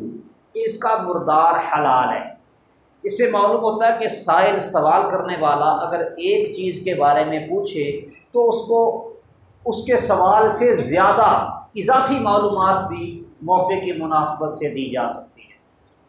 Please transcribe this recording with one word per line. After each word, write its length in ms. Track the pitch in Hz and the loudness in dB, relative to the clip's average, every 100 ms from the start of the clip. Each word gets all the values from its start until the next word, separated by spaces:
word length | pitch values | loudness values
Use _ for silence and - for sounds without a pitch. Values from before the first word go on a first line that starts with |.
| 107 - - _ _ | -8 -14 -20 _ _
کہ 80 | 220 | -6
اس 140 | 220 - | -6 -4
کا 180 | 226 220 | -2 -2
مردار 500 | 180 170 147 156 165 | -2 -4 0 4 4
حلال 640 | 165 - 147 143 127 123 - | 2 0 0 2 2 0 -2
ہے۔ 180 | - - _ _ _ _ _ _ | -8 -16 _ _ _ _ _ _
اس 160 | 202 214 | -6 0
سے 120 | 240 | 0
معلوم 320 | 208 208 233 | 2 2 2
ہوتا 300 | 226 220 226 | 0 2 2
ہے 60 | 226 | 2
کہ 100 | 220 | -2
سائل، 500 | - - 170 202 196 | -4 2 4 4 2
سوال 520 | - 175 151 180 - | 0 0 4 4 2
کرنے 260 | 185 180 175 | -2 -4 -2
والا 260 | 151 143 151 | 0 2 2
اگر 340 | 156 165 170 | 0 -2 -4
ایک 520 | - 160 180 208 - | -4 -4 0 0 0
چیز 300 | 180 185 160 | -4 -6 -4
کے 100 | 185 | -4
بارے 300 | 165 143 147 | 2 2 4
میں 240 | 156 156 156 | 0 -4 -4
پوچھے 580 | 190 202 156 143 139 - - _ | -4 -4 -4 -4 -6 -10 -20 _
تو 160 | 240 233 | 2 2
اس 120 | 226 | 2
کو 520 | 226 233 233 - - - _ _ _ _ 240 | 0 2 2 -2 -8 -18 _ _ _ _ -6
اس 180 | - | -4
کے 120 | - 240 | 0 0
سوال 520 | - 196 185 214 220 | 2 2 4 4 2
سے 280 | - 240 190 | 2 2 2
زیادہ 760 | 127 170 190 214 208 - - - - | 0 2 4 4 4 2 -2 -10 -12
اضافی 440 | 214 180 - 262 277 | -6 2 2 2 0
معلومات 680 | 214 208 202 185 190 190 190 | 0 2 0 0 0 0 -2
بھی 340 | 170 170 - - - | -8 -10 -12 -18 -8
موقع 300 | 156 185 185 190 | 0 2 2 -2
کی 80 | 180 | -4
مناسبت 580 | 160 160 156 156 156 151 | -6 -2 0 0 -4 -6
سے 180 | - 147 | -4 -6
دی 220 | 135 131 | -4 -4
جا 160 | 123 117 | -4 -4
سکتی 360 | - - _ | -6 -14 _
ہے۔ 140 | - _ _ _ _ _ | -20 _ _ _ _ _